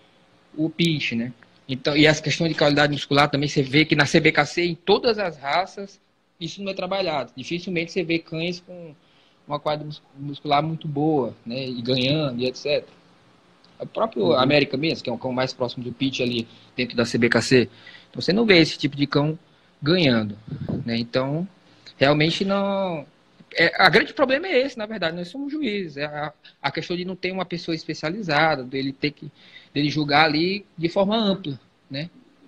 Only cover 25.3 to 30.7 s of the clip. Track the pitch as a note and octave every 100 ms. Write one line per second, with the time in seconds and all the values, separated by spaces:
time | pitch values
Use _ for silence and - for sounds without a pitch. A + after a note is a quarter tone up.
25.3 | C4+ C#4 D#4 B3 G#3 E3+ C#3 D3 D3 D3
26.3 | - - _ C#3 E3 D3+ F3+ F3+ F#3 F#3
27.3 | F#3+ F3+ E3+ - D#3+ - D3+ D#3 G#3+ F3
28.3 | D3 D#3+ C#3 B2+ C3+ C3+ C3+ D3 - D3+
29.3 | - - - - C#3 D3 D3 C#3+ C#3+ D#3+
30.3 | D3 F3 G3+ -